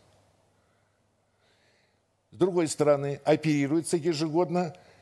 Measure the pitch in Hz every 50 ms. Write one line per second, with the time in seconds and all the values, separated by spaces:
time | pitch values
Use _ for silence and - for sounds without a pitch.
0 | _ _ _ _ _ _ _ _ _ _ _ _ _ _ _ _ _ _ _ _
1 | _ _ _ _ _ _ _ _ _ _ _ _ _ _ _ _ _ _ _ _
2 | _ _ _ _ _ _ 107 104 175 190 175 175 160 139 - - 147 147 143 135
3 | 143 143 139 - - 143 156 151 160 160 147 143 139 135 156 165 151 - 180 170
4 | 139 175 156 143 170 156 151 175 180 147 175 180 180 151 - - - - - -